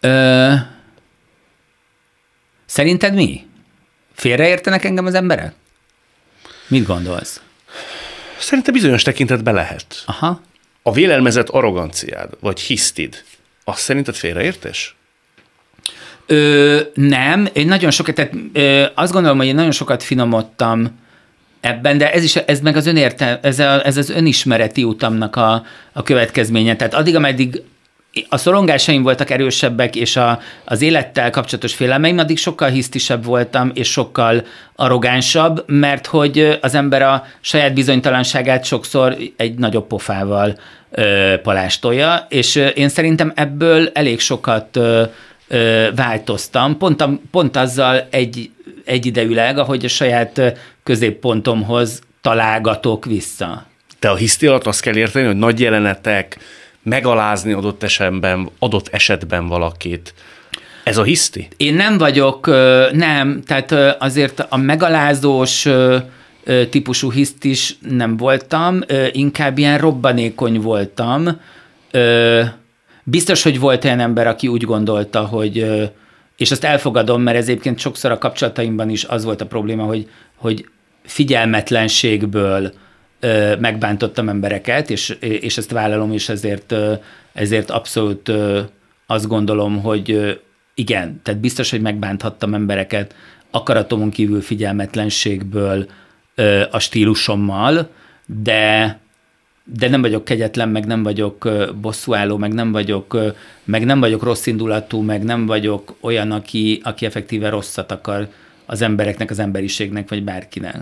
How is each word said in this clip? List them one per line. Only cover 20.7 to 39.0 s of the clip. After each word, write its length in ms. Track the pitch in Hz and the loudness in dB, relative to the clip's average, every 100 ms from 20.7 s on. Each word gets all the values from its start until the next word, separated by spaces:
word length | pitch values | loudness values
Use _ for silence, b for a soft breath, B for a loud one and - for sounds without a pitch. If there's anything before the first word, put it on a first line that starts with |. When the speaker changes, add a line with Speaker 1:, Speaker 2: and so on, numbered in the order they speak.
| 113 117 117 b b b b _ _ | 0 -2 -4 b b b b _ _
Speaker 1:
ebben, 380 | 117 120 131 143 | -4 0 2 2
de 140 | 147 | 4
ez 100 | 175 | 2
is, 140 | 165 165 | 2 0
ez 240 | - 147 | 0 0
meg 160 | 147 156 | 2 2
az 100 | 151 | 2
önérte-, 520 | 165 135 - 131 123 | 4 2 2 -2 0
ez 160 | 143 131 | 0 2
a, 280 | 143 139 139 | 2 4 2
ez 100 | 135 | 0
az 140 | 143 | 0
önismereti 760 | - 160 127 - 113 110 123 | 2 2 2 2 2 2 0
utamnak 520 | 120 104 120 113 107 117 | -2 0 -2 0 -2 0
a, 260 | 113 113 113 B B | 2 2 -2 B B
a 100 | - | -10
következménye. 720 | 113 127 117 - 110 113 113 113 | 0 2 2 0 0 2 2 2
Tehát 180 | 113 | 0
addig, 220 | 139 156 165 | 0 2 2
ameddig 460 | 147 127 127 123 - _ _ _ _ - - | 2 0 -2 -4 -14 _ _ _ _ -10 -4
a 80 | 139 | -2
szorongásaim 680 | - 196 190 143 - 143 | 2 4 4 2 4 2
voltak 280 | 131 127 139 | 4 0 0
erősebbek, 680 | 127 131 117 135 117 123 113 | 0 0 0 -2 0 -2 0
és 200 | 117 - | -2 2
a, 240 | 120 117 B B | 2 0 B B
az 180 | - 113 | -6 0
élettel 480 | 147 160 127 - 120 | 2 2 0 0 0
kapcsolatos 440 | 120 123 117 117 | 0 -4 -4 -6
félelmeim, 440 | - 127 135 160 175 | -2 0 2 2 2
addig 200 | 156 160 | 2 0
sokkal 300 | - 165 143 | -2 0 0
hisztisebb 560 | 131 123 127 - 120 | 2 -2 -4 -2 -2
voltam, 460 | 117 123 120 131 123 | 0 0 0 0 -2
és 160 | 127 120 | -2 -2
sokkal 540 | - 123 - 117 117 - B B _ | -2 -2 0 2 2 0 B B _
arrogánsabb, 880 | 131 123 120 127 127 165 160 160 - | 2 2 2 0 2 2 2 0 0
mert 400 | 143 143 139 - | 2 2 0 0
hogy, 320 | 160 147 143 | 2 2 4
ö, 160 | 151 151 | 4 4
az 140 | 135 | 0
ember 280 | 139 143 135 | 0 2 4
a 240 | 135 135 B B | 4 2 B B
saját 340 | - 156 143 | -2 0 2
bizonytalanságát 880 | 135 131 131 131 127 123 143 127 127 | 2 2 2 2 0 0 -2 0 0
sokszor 520 | - 123 - 139 | 0 -4 -2 2